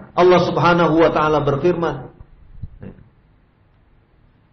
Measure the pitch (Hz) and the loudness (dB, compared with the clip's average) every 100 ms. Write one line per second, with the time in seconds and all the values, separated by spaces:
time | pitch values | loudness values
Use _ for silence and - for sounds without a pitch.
0 | - - 180 180 - 170 165 175 160 156 | -8 0 4 4 2 0 0 2 2 2
1 | 160 165 156 151 139 139 175 170 165 139 | 2 2 0 -2 -2 -2 -2 -2 -4 -8
2 | - - - - - - - - 98 - | -14 -20 -20 -20 -20 -18 -18 -18 -20 -20
3 | - _ _ _ _ _ _ _ _ _ | -20 _ _ _ _ _ _ _ _ _
4 | _ _ _ _ _ | _ _ _ _ _